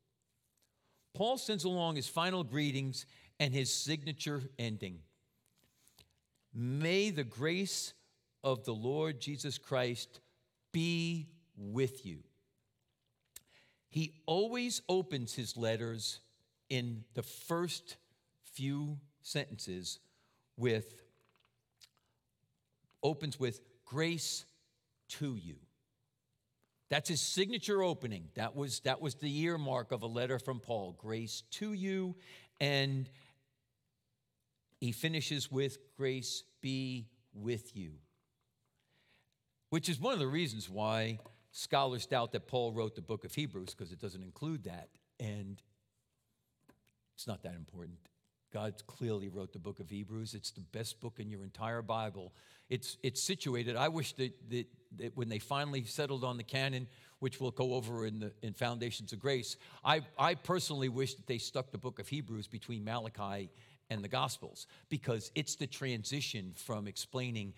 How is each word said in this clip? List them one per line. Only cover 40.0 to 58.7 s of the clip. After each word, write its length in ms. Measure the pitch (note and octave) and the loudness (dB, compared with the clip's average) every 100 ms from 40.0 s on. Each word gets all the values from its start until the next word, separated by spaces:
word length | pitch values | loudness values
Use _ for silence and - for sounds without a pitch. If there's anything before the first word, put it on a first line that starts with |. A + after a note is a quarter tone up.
| A3+ | 2
of 60 | A3 | 2
the 80 | C3 | 2
reasons 420 | D#3 D#3 A2 F#2 | 2 0 -2 -4
why 500 | G2 G#2+ A2 A2 A2 - - _ | 0 2 4 2 -2 -8 -20 _
scholars 540 | - - C#3 C3+ A#2+ - | -8 2 4 4 2 2
doubt 260 | B2+ A#2 | 2 4
that 160 | G#2+ - | -2 0
Paul 260 | B2+ A#2 | 2 2
wrote 220 | A2 A2 A2 | 2 0 -2
the 60 | |
book 240 | E2 G#2+ F2+ | -6 -4 -4
of 80 | |
Hebrews, 400 | - C#3+ F#2+ F#2 - | -2 -2 -4 -8 -10
'cause 160 | E2+ | -10
it 80 | F2 | -8
doesn't 240 | G2+ F#2 | -8 -8
include 400 | F#2 - D3+ D3+ | -12 -6 -4 -4
that. 260 | F2+ E2+ - - _ - | -6 -10 -14 -20 _ -8
And 420 | A2 G#2 G2 F#2+ - _ _ _ _ _ _ _ _ _ _ - _ _ _ - | -4 -4 -6 -10 -16 _ _ _ _ _ _ _ _ _ _ -20 _ _ _ -10
it's 120 | - | -6
not 160 | F#2+ | -6
that 120 | F#2 F2 | -6 -8
important. 440 | D#2 F2 E2+ F2 - _ _ _ _ | -10 -12 -12 -14 -20 _ _ _ _
God 360 | G#2+ G#2+ G2+ - | -4 -4 -6 -12
clearly 420 | - A#2 G#2 G2 | -4 0 0 -2
wrote 240 | G2 F#2 | -6 -8
the 60 | F#2+ | -8
book 200 | F#2 - | -10 -8
of 100 | F2 | -8
Hebrews. 440 | G2+ G2+ A2 A2 | -6 -6 -6 -6
It's 180 | G#2+ - | -8 -10
the 100 | - | -10
best 380 | E2+ A2 A2+ - | -8 -6 -6 -6
book 200 | A#2+ - | -10 -8
in 100 | G#2+ | -8
your 140 | G2+ | -8
entire 380 | G2 - A2+ A#2 | -10 -4 -2 -2
Bible. 540 | G#2+ A2+ A2 F#2+ F#2 - - - - | 0 0 0 -4 -12 -14 -20 -14 -4
It's, 280 | B2 - - | -2 -2 -2
it's 180 | C3 - | -2 0
situated. 540 | - F#3+ C#3+ A#2+ A#2+ A#2 | 0 0 0 0 2 4
I 120 | D3+ | 4
wish 260 | D#3+ C3+ | 4 -2
that, 360 | - B2+ - A2+ | 0 -2 -2 -4
that, 180 | B2 A2+ - - - | -2 -4 -10 -16 -8
that 180 | A#2 B2+ | -6 -2
when 140 | A#2 | -2
they 100 | G#2+ | -2
finally 460 | - C#3 D3 C3+ A2+ | 0 0 0 -2 -2
settled 380 | - C#3+ C3 | -2 0 0
on 140 | B2+ B2 | 0 -2
the 60 | |
canon, 440 | A2 C3+ C3+ B2+ A#2+ - - - | -2 2 2 0 -4 -10 -18 -4
which 200 | C3 - | -2 0
we'll 120 | B2+ | 0
go 240 | B2+ B2+ B2 | 2 2 2
over 300 | A2 A#2 A2 | 0 -2 -2
in 140 | G#2+ | -2
the, 140 | G#2 - | -4 -4
in 120 | A2+ | -6
Foundations 600 | F#2+ A#2+ | 0 0